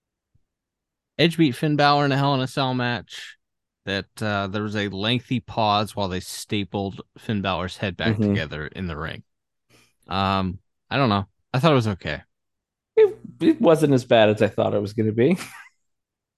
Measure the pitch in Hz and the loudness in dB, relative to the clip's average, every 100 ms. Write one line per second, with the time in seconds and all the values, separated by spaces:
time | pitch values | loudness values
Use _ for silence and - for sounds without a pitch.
0 | _ _ _ _ _ _ _ _ _ _ | _ _ _ _ _ _ _ _ _ _
1 | _ - 165 160 160 120 156 147 143 147 | _ 0 2 4 2 2 -2 2 4 4
2 | 143 135 139 135 127 - 131 127 120 117 | 2 2 2 0 -2 -2 -2 -2 -2 -4
3 | 85 - - - _ _ _ _ - 98 | -8 -16 -18 -20 _ _ _ _ -6 -6
4 | 92 - 110 101 98 104 107 104 101 95 | -6 -6 -4 -2 -4 -4 -4 -4 -4 -4
5 | 107 123 - 123 - - 107 104 107 - | -2 -2 -2 -6 -4 -2 0 2 -2 -4
6 | 98 92 - - - 107 98 104 98 - | -4 -4 -8 -12 -6 -6 -4 -6 -6 -8
7 | - - - 107 98 87 92 - 101 87 | -16 -12 -6 -4 -2 -2 -4 -6 -6 -2
8 | 90 107 104 98 76 76 76 - 92 76 | -2 0 0 0 -2 -8 -10 -10 -8 -8
9 | 80 - - _ _ _ _ _ _ _ | -10 -12 -18 _ _ _ _ _ _ _
10 | - 92 95 98 95 92 _ _ - 117 | -8 -2 0 0 -2 -6 _ _ -6 0
11 | 131 101 101 _ _ 127 160 139 110 95 | 2 0 -2 _ _ 0 2 4 2 -2
12 | 82 71 - _ _ _ _ _ _ - | -6 -8 -10 _ _ _ _ _ _ 4
13 | 415 - - - 165 320 - 156 151 135 | 4 2 -16 0 2 4 4 6 6 2
14 | 113 117 107 107 104 - 107 107 101 110 | 4 4 6 4 0 0 0 0 -2 -2
15 | 110 113 135 185 - - - _ _ _ | 0 2 2 2 -4 -18 -20 _ _ _
16 | _ _ _ | _ _ _